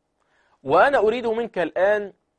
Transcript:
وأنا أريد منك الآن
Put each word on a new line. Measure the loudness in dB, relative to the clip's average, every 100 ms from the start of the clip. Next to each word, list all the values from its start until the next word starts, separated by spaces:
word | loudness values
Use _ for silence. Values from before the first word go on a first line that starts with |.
| _ _ _ _ _ _
وأنا | 0 2 4 2
أريد | 0 0 -4
منك | -4 -6 -6
الآن | -6 0 0 0 -4 -16 _